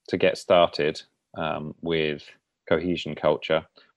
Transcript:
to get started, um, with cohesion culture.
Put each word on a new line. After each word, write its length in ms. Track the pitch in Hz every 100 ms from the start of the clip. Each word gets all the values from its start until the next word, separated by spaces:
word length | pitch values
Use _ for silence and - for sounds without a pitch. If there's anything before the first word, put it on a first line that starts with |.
| -
to 80 | 92
get 220 | 92 -
started, 640 | - 92 82 - 76 80 - _ _ -
um, 380 | 80 76 76 -
with 400 | 85 82 78 73 - - _ _ -
cohesion 440 | 82 90 85 78
culture. 520 | 76 78 73 - 80 78 _ _